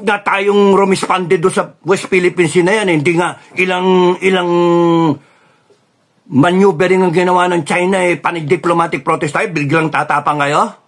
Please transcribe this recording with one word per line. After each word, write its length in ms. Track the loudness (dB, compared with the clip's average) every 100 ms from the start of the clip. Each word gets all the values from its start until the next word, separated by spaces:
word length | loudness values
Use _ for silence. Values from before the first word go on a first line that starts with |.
| -4
nga 160 | -2
tayong 480 | -2 -2 0 2 4
rumispande 640 | 4 2 0 -2 -2 0 0
doon 160 | 0
sa 160 | -2 -4 -8
West 240 | -4 -2 0
Philippines 420 | 0 0 0 0
Sea 140 | 2
na 160 | 2 0
yan, 80 | 0
eh. 60 | 0
Hindi 180 | 0 0
nga, 160 | -2 -6 -12 -4
ilang, 560 | -2 0 2 2 2 0
ilang 280 | 0 0 0 0 2 2 2 2 0 -2 -8 _ _ _ _ _ _ _ _ _ _
maneuvering 720 | 0 2 4 2 2 0 2
ang 80 | 2
ginawa 400 | 0 0 0 0
ng 160 | -2 -2
China, 400 | -2 0 0 0
eh, 80 | -2
panig-diplomatic 880 | -4 -4 -2 -2 0 0 0 -4
protest 320 | -4 -4 -2 -4
tayo, 160 | -4
biglang 400 | -4 -2 0 0
tatapang 480 | -2 -2 -2 -2 -2
kayo? 400 | 0 0 -2 -4